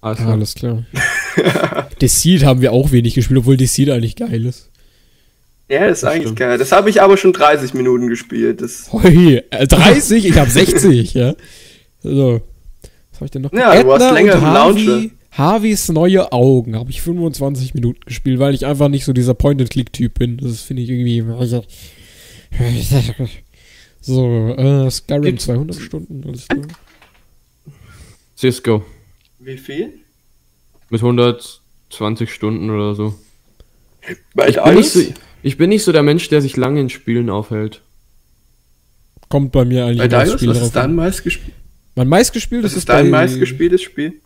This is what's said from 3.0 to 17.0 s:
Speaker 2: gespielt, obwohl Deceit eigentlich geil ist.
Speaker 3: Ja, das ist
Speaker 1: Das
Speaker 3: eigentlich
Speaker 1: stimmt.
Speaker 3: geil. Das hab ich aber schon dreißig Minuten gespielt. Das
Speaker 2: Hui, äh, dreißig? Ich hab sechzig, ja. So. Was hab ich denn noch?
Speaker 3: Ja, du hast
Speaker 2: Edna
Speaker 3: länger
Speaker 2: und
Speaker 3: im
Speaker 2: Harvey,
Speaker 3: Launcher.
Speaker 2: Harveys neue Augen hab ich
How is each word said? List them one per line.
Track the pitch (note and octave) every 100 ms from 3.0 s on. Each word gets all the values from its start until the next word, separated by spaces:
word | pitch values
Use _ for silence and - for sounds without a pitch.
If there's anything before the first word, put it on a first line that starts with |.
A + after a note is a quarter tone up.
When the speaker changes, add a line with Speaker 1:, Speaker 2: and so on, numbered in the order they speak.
| A#2
Speaker 2:
gespielt, | C3 A2+ C3
obwohl | B2 C3+
Deceit | B2+ - C#3
eigentlich | B2+ A#2 -
geil | A#3+ A#2
ist. | A#2 - _ _ _ _ _ _ _ _ _ _ _
Speaker 3:
Ja, | C#3 G3
das | F3
ist |
Speaker 1:
Das | -
Speaker 3:
eigentlich | D#3+
Speaker 1:
stimmt. | D3 A2+
Speaker 3:
geil. | B2+ A#2+
Das | C3
hab | F#3 G3+
ich | G#3
aber | G3 G3
schon | F#3
dreißig | F3 D3 D3+ C3
Minuten | C3 B2+ B2 A#2+
gespielt. | A#2 - A2+ A2+ A2+
Das | A#2+ - -
Speaker 2:
Hui, | A3 F#3+ E3 F3 B2 -
äh, | - C3+
dreißig? | E3+ E3+ C4+ - A3+ F#3+
Ich | E3
hab | C3+
sechzig, | D3 - - G3 B2+ A2
ja. | - B2 - - - - _ _ _
So. | - C#3 C3 A#2 - - - - - _ _
Was | -
hab |
ich | C#3+
denn | C#3
noch? | C#3
Speaker 3:
Ja, | G#3 B3 F#3
du | C3
hast | C#3
Speaker 2:
Edna | B3+
Speaker 3:
länger | - G3+
Speaker 2:
und | F#3
Speaker 3:
im | D3+
Speaker 2:
Harvey, | D3+ D#3 G#3
Speaker 3:
Launcher. | G#3+ A3 A3 _ _
Speaker 2:
Harveys | - C#3+ A3 G#3+ G3+ -
neue | D#3 F3 F#3 -
Augen | B2 B2+ C3 A#2+ A2
hab | B2
ich | C3+